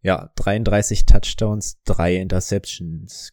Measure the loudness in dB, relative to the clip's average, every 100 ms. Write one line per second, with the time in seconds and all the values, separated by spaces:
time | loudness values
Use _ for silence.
0 | -4 -4 -6 -6 -4 -2 0 0 -2 4
1 | 8 8 6 -4 -4 -4 -8 -12 -4 -2
2 | 0 -2 -2 -4 -4 -6 -6 -14 -12 -12
3 | -14 -20 -20